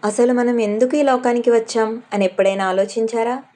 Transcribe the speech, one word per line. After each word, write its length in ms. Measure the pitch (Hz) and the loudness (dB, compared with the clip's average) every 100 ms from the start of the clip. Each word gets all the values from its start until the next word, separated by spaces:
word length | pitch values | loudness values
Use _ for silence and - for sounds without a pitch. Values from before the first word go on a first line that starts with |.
అసలు 300 | 208 208 247 | -4 0 2
మనం 280 | 247 240 240 | 2 0 0
ఎందుకు 340 | 214 208 254 294 | -2 0 0 2
ఈ 80 | |
లోకానికి 480 | 277 254 254 240 240 | 2 2 2 0 2
వచ్చాం 520 | 233 226 233 220 226 - | 2 0 -2 -2 -4 -6
అని 120 | 202 190 | -2 -2
ఎప్పుడైనా 440 | 190 190 196 190 | 2 0 2 -2
ఆలోచించారా? 760 | 185 202 - 226 233 226 254 - | 0 -2 -2 -2 -2 -2 -4 -8